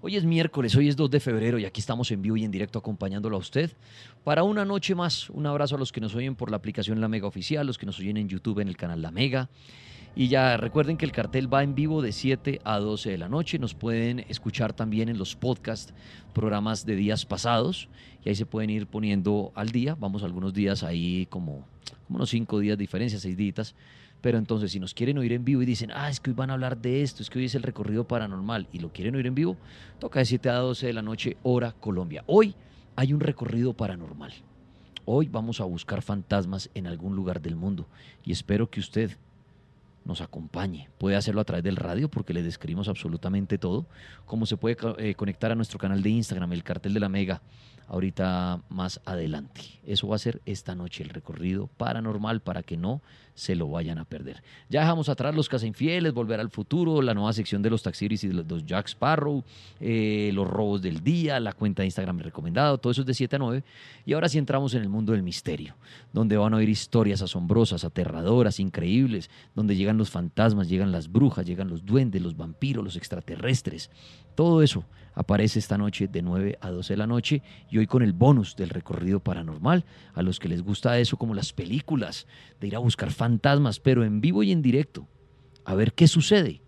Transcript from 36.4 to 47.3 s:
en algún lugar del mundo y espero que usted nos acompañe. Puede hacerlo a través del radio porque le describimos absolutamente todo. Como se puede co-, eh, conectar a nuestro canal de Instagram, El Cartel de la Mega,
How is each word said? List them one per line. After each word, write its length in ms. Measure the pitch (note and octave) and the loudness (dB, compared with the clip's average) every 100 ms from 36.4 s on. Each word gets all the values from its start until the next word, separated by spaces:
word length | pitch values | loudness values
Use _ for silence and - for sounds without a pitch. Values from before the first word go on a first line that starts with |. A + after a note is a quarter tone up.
| F2+ F#2+ - | 0 -4 -6
en 120 | - F2+ | -8 -8
algún 300 | E2+ F2+ G2 | -6 -4 -4
lugar 240 | F2+ F2 | -2 -4
del 160 | E2 E2 | -4 -4
mundo 320 | F#2 F#2+ C3 - - - | -2 -4 -6 -16 -20 -16
y 100 | - | -6
espero 360 | F2 - G2+ A#2 | -6 -2 0 0
que 120 | - | -4
usted 360 | F#2+ - A2 - - _ _ _ _ _ _ _ | -6 -2 -2 -4 -20 _ _ _ _ _ _ _
nos 160 | - E2 | -10 -8
acompañe. 680 | D#2+ - D#2 F2+ F#2+ E2 C#2+ - | -8 -12 -12 -6 -6 -6 -14 -6
Puede 180 | F#2+ G2 | 0 0
hacerlo 240 | G2+ G2+ | 0 -2
a 40 | |
través 200 | G#2+ F2 | 0 -2
del 120 | F2 F#2 | -2 -2
radio 340 | F2 F2+ D3 | -2 -2 -2
porque 240 | - - | -2 -4
le 80 | E2+ | -2
describimos 460 | E2+ - D#2+ E2 G2+ | -4 -6 -6 -4 -4
absolutamente 680 | G2 E2 E2 F2+ G2 G2 G2+ | -4 -4 -6 -2 -2 0 -2
todo. 300 | F2+ G2 E3 - - - - | -2 -2 -6 -14 -20 -20 -8
Como 180 | A2 | -4
se 140 | A2+ G2+ | -2 0
puede 180 | A2+ A#2 | -2 -2
co-, 220 | A#2 A2 | -4 -4
eh, 160 | G#2+ | -4
conectar 360 | F#2+ G2+ F#2+ A2 | -2 -4 -2 -2
a 40 | |
nuestro 240 | A2+ A2 G2+ | 0 -2 -2
canal 240 | F#2+ G2 | -2 0
de 80 | G2 | 2
Instagram, 420 | A2+ A2 F2+ F2+ | 2 0 -2 -2
El 100 | F2 | -4
Cartel 300 | - F2 G2 | -4 -6 -2
de 80 | G#2 | 0
la 80 | G2+ | 0
Mega, 320 | F#2+ F#2 | 0 -2